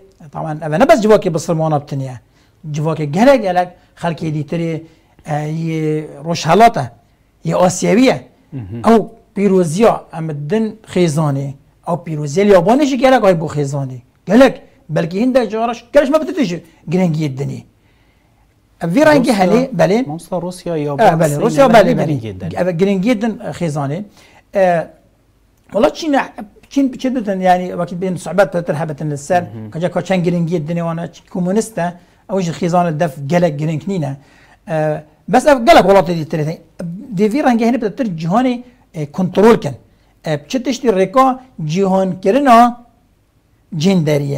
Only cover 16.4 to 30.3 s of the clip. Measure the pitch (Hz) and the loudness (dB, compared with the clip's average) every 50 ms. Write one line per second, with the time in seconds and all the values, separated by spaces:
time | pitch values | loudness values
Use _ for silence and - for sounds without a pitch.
16.4 | 269 180 175 160 - - _ _ _ - 156 180 185 175 151 156 156 147 131 127 | -2 -2 -2 -8 -10 -16 _ _ _ -2 0 0 2 2 0 -2 -2 -4 -4 -6
17.4 | 139 139 131 120 - _ _ _ _ _ _ _ _ _ _ _ _ _ _ _ | -8 -8 -8 -10 -14 _ _ _ _ _ _ _ _ _ _ _ _ _ _ _
18.4 | _ _ _ _ _ _ _ _ - 170 170 254 311 311 302 285 240 285 240 202 | _ _ _ _ _ _ _ _ -6 -2 2 4 4 6 4 4 4 2 2 2
19.4 | 185 185 202 240 262 262 - 170 165 160 190 233 262 285 156 170 - - 196 175 | 2 2 2 2 0 0 0 0 2 2 2 0 0 -4 -8 -12 -10 -8 -8 -6
20.4 | 170 180 180 - - 170 170 156 147 147 143 139 226 202 170 160 165 156 147 147 | -6 -8 -12 -10 -8 -6 -6 -4 -4 -4 0 2 4 4 4 4 0 0 0 0
21.4 | 180 233 - 277 277 269 226 226 196 - 240 175 143 - 151 127 113 110 95 92 | -2 -2 2 4 4 6 6 6 6 6 2 0 0 -2 -2 -4 -6 -8 -12 -10
22.4 | 92 - - - 175 180 180 160 196 196 202 190 180 233 254 202 220 233 202 - | -10 -8 -4 -2 -2 -2 0 0 0 0 0 0 0 0 0 0 0 -4 -4 -6
23.4 | - - 143 - 175 165 143 156 139 135 143 180 208 - _ _ - - _ _ | -10 -12 -8 -6 -6 -4 -4 -4 -4 -4 -6 -8 -10 -12 _ _ -20 -20 _ _
24.4 | _ _ - 208 190 180 175 165 151 - - _ _ _ _ _ _ _ _ _ | _ _ 0 2 2 2 2 0 -2 -6 -12 _ _ _ _ _ _ _ _ _
25.4 | _ _ _ _ _ _ - 190 247 302 - - 339 311 277 254 - - - - | _ _ _ _ _ _ -2 0 0 0 0 -2 -4 0 0 0 0 -2 -8 -16
26.4 | 220 - _ - _ _ - 277 277 262 233 - - 262 233 254 202 208 196 185 | -16 -16 _ -20 _ _ -2 0 0 0 -2 -4 -6 -4 -4 -4 -4 -4 -4 0
27.4 | 185 185 180 180 180 180 190 180 175 170 196 170 190 185 180 156 - 165 165 185 | 2 2 2 2 2 -4 -6 -6 -6 -6 -6 -6 -6 -6 -6 -6 -8 -6 0 0
28.4 | 196 190 - 175 170 - 175 143 165 156 151 - 151 151 147 139 143 - 185 175 | 0 2 0 -4 -4 -2 -4 -4 -4 -6 -6 -6 -6 -6 -6 -6 -4 -2 0 0
29.4 | 175 107 104 113 110 107 113 160 175 170 170 180 170 - 190 185 165 175 | 0 -2 -10 -14 -14 -12 -8 -6 -6 -4 -4 -4 -2 -2 -2 0 0 0